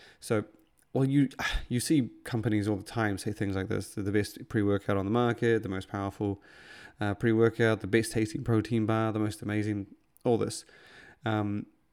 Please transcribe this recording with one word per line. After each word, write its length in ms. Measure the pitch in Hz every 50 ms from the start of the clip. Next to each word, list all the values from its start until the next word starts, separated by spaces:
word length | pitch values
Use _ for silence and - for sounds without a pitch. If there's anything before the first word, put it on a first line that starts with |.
| - - - _
So 260 | - - 117 107 101 - - _ _ _ _ _ _ _ -
while 120 | 127 135
you, 240 | 135 139 143 139 127 - - - -
<sighs> 200 | - - - -
you 120 | 123 123
see 300 | - - 165 147 123 110 - - -
companies 440 | - - 113 104 117 107 107 101 107
all 80 | 107
the 60 | 95 101
time 360 | - - 117 110 104 98 92
say 140 | - 107 104
things 240 | - 107 98 95
like 120 | 95 95 92
this, 260 | 101 101 101 - -
"The 180 | - 101 98 101
best 360 | 104 101 - - - - -
pre-workout 480 | - 117 104 101 101 98 - - 104
on 80 | 98 95
the 60 | 98
market, 520 | 107 120 123 117 117 - 120 117 117 110 107
the 60 | 101
most 200 | 92 95 92 -
powerful, 540 | - 101 98 98 - - 104 101 98 98 - - - - - - - - - - - -
uh, 140 | 107 104 101
pre-workout, 640 | - - 117 110 113 113 113 110 - 120 113 110 107
the 60 | -
best 260 | 92 104 113 110 - -
tasting 320 | 110 110 107 - - 127
protein 420 | - 117 110 107 - 120 113 110
bar, 260 | 104 113 110 113 110 104
the 60 | 107
most 240 | 107 107 104 - -
amazing," 440 | 101 104 107 104 107 107 101 98 - - - _ _ _ _ -
all 140 | 131 120 107
this. 260 | 104 - - - - - - - - - - - - - - _ -
Um, 420 | 113 110 107 104 101 101 104 - - _ _ _ _